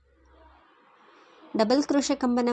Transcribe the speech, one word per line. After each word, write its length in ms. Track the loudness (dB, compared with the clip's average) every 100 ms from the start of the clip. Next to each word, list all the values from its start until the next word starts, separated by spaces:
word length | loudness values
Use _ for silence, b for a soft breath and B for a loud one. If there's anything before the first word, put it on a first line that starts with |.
| _ _ _ -20 -20 -20 _ _ _ _ _ -20 -20 -20 -6
ಡಬಲ್ 300 | -2 2 2
ಕ್ರೋಶೆ 320 | 2 0 0 -2
ಕಂಬನ 340 | -2 -2 -2